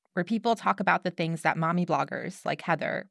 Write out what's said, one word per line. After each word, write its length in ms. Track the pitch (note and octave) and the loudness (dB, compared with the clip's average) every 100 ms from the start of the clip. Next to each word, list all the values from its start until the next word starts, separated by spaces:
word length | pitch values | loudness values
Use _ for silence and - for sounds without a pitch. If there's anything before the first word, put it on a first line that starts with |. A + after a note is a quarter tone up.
| _ | _
where 100 | - | -4
people 320 | F3 A3+ A#3 A3+ | -2 0 2 2
talk 240 | G3 G3 | 0 2
about 240 | F#3+ F3 | 2 2
the 80 | F3+ | 0
things 320 | - E3 E3 | -2 -2 0
that 140 | D#3+ D#3+ | 0 2
mommy 280 | D#3+ F3 E3+ | 2 2 2
bloggers 580 | D3 C#3+ B2+ - - | 0 0 -4 -8 -6
like 180 | - D#3 | -4 -4
Heather 460 | - D#3 - - - | -2 0 0 -4 -8